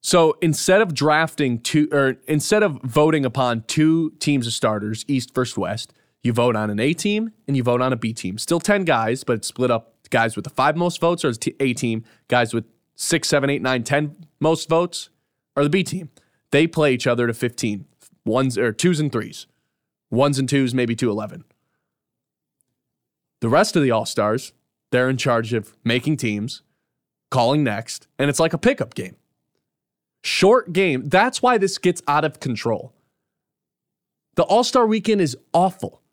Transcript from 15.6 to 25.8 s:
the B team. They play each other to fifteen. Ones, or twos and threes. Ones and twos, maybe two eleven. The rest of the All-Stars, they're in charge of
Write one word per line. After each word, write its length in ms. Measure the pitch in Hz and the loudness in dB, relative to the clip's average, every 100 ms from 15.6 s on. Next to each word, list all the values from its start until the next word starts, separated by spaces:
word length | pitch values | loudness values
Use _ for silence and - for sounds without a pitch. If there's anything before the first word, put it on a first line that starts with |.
the 80 | 143 | 2
B 140 | 185 | 2
team. 260 | 180 185 165 _ _ _ _ | -2 -6 -10 _ _ _ _
They 160 | 143 160 | 2 2
play 260 | 165 151 | 2 0
each 140 | 123 131 | 2 0
other 220 | 120 120 | 0 0
to 40 | |
fifteen. 520 | 113 123 - 117 104 - _ - _ | -2 -4 -4 -6 -6 -10 _ -20 _
Ones, 340 | - 113 135 117 | -4 0 0 0
or 140 | 120 | -2
twos 260 | 107 175 160 | 0 0 2
and 140 | 151 | -2
threes. 340 | 120 95 - - _ _ _ _ _ _ | -4 -8 -14 -20 _ _ _ _ _ _
Ones 260 | 113 143 135 | 0 2 2
and 120 | 135 | 0
twos, 260 | 139 127 | 0 0
maybe 220 | 127 120 117 | 0 -2 0
two 140 | 120 | -2
eleven. 340 | 104 104 90 - _ _ _ _ _ _ _ _ _ _ _ _ _ _ _ _ _ _ _ | -2 -6 -14 -20 _ _ _ _ _ _ _ _ _ _ _ _ _ _ _ _ _ _ _
The 80 | 117 | 0
rest 280 | 143 208 180 | 2 4 2
of 80 | |
the 80 | 139 | 2
All-Stars, 600 | 110 107 - 104 117 - _ _ _ _ | 0 -2 -2 0 -2 -6 _ _ _ _
they're 180 | 123 127 | 0 0
in 80 | 131 | 0
charge 360 | 135 117 113 | 0 0 0
of 240 | 117 101 _ | -4 -6 _